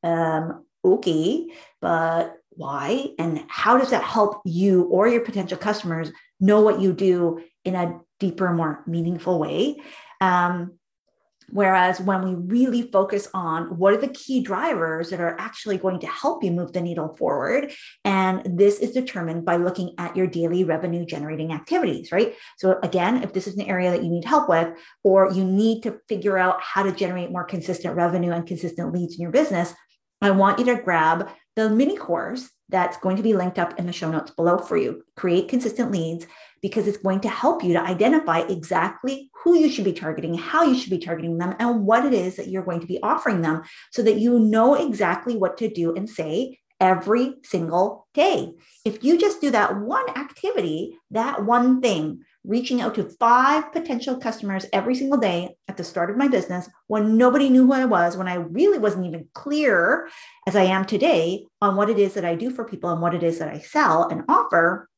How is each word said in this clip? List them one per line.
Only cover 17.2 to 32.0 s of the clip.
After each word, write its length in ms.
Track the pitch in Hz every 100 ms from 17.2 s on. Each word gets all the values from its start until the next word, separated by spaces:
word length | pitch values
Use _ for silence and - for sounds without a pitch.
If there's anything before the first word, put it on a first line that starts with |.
| - 143 147 247 285 - - -
and 560 | - 190 190 185 - 175
this 200 | 202 202
is 140 | -
determined 520 | 254 254 - 165 165
by 120 | 165 170
looking 380 | 175 180 180 -
at 180 | 175 -
your 100 | 185
daily 380 | 170 165 175
revenue 400 | 180 160 175 170
generating 480 | 165 156 147 156 160
activities, 580 | 156 - 349 254 143 -
right? 220 | 196 220 - - _
So 220 | 190 185
again, 400 | 170 180 175 254
if 120 | 196
this 120 | 190 190
is 100 | 190
an 60 |
area 280 | - 185 180
that 120 | 180
you 80 | 170
need 140 | 170
help 240 | 220 302 294
with, 200 | 165 170 - - _
or 280 | 202 190 190
you 120 | 190
need 380 | 185 190 220 226
to 180 | 233 - _
figure 300 | 208 185 190
out 240 | 185 180
how 200 | - 196
to 100 | 196
generate 380 | 185 185 180 175
more 140 | 175
consistent 500 | 175 190 165 175 180
revenue 380 | 175 170 180 175
and 140 | 170 170
consistent 480 | 175 175 165 170
leads 220 | 170 170 170
in 40 |
your 100 | 170
business, 440 | - 302 190 175 - _ _ _ _
I 80 | 202
want 280 | 190 196 202
you 60 | 247
to 100 | 240
grab 520 | 240 170 160 165 185 - _ -
the 120 | 220
mini 280 | 214 285
course 520 | 403